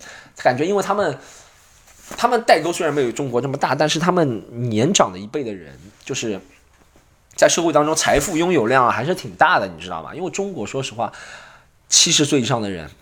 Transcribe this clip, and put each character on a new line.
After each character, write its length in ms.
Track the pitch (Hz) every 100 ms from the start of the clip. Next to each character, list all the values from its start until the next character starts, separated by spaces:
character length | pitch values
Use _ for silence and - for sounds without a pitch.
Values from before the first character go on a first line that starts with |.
| - - - -
感 140 | - 123
觉 80 |
因 100 | 160
为 80 | 202
他 120 | 185
们， 240 | 202 185 127 - - - _ _ _ _ - - -
他 100 | 240
们 140 | 240 226
代 160 | 196
沟 100 | 151
虽 140 | 175 165
然 80 |
没 80 | 143
有 100 | 123
中 180 | 113 143
国 120 | 120
这 40 | 135
么 120 | 139
大， 160 | 170
但 120 | 139 151
是 120 | 151
他 120 | 175
们 600 | 180 156 110 - 117 123
年 200 | 107 131
长 220 | 202 123
的 60 | 90
一 80 | 104
辈 180 | 160
的 80 | 120
人， 260 | 98 78 67 90 -
就 120 | -
是 260 | 131 117 98 95 _ _ _ _ _ _ _ _
在 120 | - 151
社 160 | -
会 80 | 170
当 140 | 147
中 100 | 151
财 240 | 139 - 127
富 160 | 143
拥 160 | 156 175
有 160 | 170 110
量 200 | 131 120
啊 40 |
还 140 | 101
是 100 | 131
挺 200 | 180 117
大 260 | 87 156 175
的， 60 | 98
你 120 | 82
知 120 | 90
道 120 | 85
吗？ 120 | 80
因 80 | 127
为 80 | 180
中 240 | - 196
国 120 | 170 101
说 160 | 135
实 120 | 135
话， 180 | 110 104 - - - - - _ _ _
七 240 | - -
十 140 | 156
岁 160 | 143 143
以 40 |
上 180 | 117 127
的 80 | 104
人 180 | 92 76 -